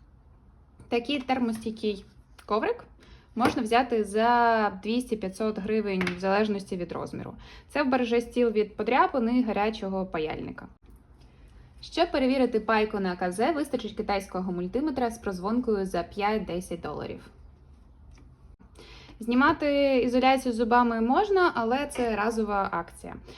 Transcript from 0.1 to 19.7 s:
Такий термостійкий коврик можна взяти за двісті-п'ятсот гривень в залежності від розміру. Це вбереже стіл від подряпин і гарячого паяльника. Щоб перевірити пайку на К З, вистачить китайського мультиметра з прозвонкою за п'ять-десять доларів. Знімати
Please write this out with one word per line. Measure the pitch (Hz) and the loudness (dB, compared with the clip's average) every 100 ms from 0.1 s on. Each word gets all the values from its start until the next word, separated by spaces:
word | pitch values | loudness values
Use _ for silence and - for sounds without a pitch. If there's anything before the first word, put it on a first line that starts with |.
| - - - - - - - - | -20 -20 -20 -20 -20 -20 -20 -4
Такий | 240 240 285 | -4 -2 -4
термостійкий | 254 262 233 220 226 220 214 196 - - - - - | -2 -2 0 -2 -6 -6 -4 -6 -10 -20 -20 -16 -4
коврик | 214 330 480 - - - - - | -2 0 -4 -10 -20 -20 -20 -12
можна | 226 262 294 | -2 0 0
взяти | 214 233 254 226 | 2 2 2 0
за | 196 208 233 240 233 226 208 196 | 0 2 4 4 4 4 2 -2
двісті-п'ятсот | 208 240 247 214 190 185 214 214 | -4 -2 -2 -4 -4 -4 -4 -4
гривень | 185 220 202 185 180 175 | -2 -2 0 0 -2 -2
в | |
залежності | 190 196 214 196 190 185 | 2 2 2 -2 -4 -6
від | 175 | -6
розміру. | - - - - - - - - | -8 -8 -10 -12 -14 -18 -20 -6
Це | 277 | -2
вбереже | 269 254 240 240 | 2 2 2 0
стіл | 233 247 240 | 0 2 2
від | 214 208 - | 2 0 -2
подряпин | 214 262 370 277 226 254 | 2 4 4 2 2 2
і | |
гарячого | 220 196 214 220 190 190 185 | 2 0 0 -2 -4 -4 -4
паяльника. | 165 156 - 143 - - - - - - - - - - - - - | -4 -4 -6 -10 -12 -16 -20 -20 -20 -20 -20 -20 -20 -20 -20 -20 -20
Щоб | - - 349 | -8 0 0
перевірити | 302 262 269 247 220 | 2 2 4 2 0
пайку | 214 220 214 208 | 2 2 2 0
на | 190 175 | -2 -2
К | 180 | -2
З, | 180 262 | 0 0
вистачить | 302 302 254 208 - | 0 -2 -4 -6 -6
китайського | 190 196 196 185 185 | -2 -2 -4 -6 -4
мультиметра | 175 180 226 311 262 240 | -4 -4 -2 -2 0 -2
з | 226 | -4
прозвонкою | 202 185 190 240 240 208 190 | -8 -6 -2 -2 0 0 -2
за | 180 | -4
п'ять-десять | 170 - 202 220 180 175 180 170 | -6 -2 -2 0 -2 -6 -6 -8
доларів. | 151 147 - - - - - - - - - - - - - - - - - - - - - - | -8 -8 -10 -12 -16 -20 -20 -20 -20 -20 -20 -20 -20 -20 -20 -20 -20 -20 -20 -20 -20 -20 -20 -10
Знімати | 226 247 294 339 294 | 0 4 6 4 2